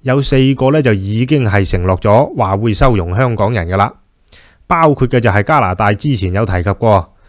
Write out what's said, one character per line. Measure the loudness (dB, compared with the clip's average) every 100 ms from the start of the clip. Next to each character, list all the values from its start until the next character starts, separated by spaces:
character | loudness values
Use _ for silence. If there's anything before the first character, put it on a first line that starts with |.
有 | -2 -2
四 | 0 2 2
個 | 2 0
呢， | 2
就 | 2
已 | 0 -2 -2
經 | 0 0
係 | 0 0 0
承 | -2
諾 | -2 0
咗 | 2 2 2 -2
話 | -2 -2
會 | -2
收 | 0 2 2
容 | -2
香 | -2 -2 -2
港 | -2
人 | -2 -2
㗎 | -2
啦。 | -2 -4 _ _ _ -20 _ _ -4
包 | 2 2
括 | 2 0
嘅 | 2
就 | 2
係 | 0
加 | 2 2
拿 | 0
大 | 0 0
之 | 0 -2 -4
前 | -2
有 | -2
提 | -2 -2
及 | -2
過， | 0 2 2 0 _